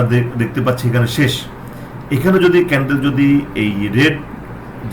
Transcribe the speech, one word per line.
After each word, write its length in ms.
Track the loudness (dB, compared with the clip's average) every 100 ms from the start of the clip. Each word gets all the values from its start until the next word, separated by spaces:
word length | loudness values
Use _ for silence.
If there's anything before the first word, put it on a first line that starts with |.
| 4
দে-, 200 | 2 2 -2
দেখতে 200 | -2 0 0
পাচ্ছি 180 | 0 0
এখানে 180 | 2 2 2
শেষ। 160 | 0 0 -8 -14 -14 -14 -14 -14 -4 0
এখানে 200 | 2 4 4
যদি 120 | 4 2
ক্যান্ডেল 280 | 0 0 0 0
যদি 200 | 2 4 4 0 -2
এই 100 | -2 -2 0 2
রেড 200 | 2 0 -8 -14 -14 -14 -14 -12 -4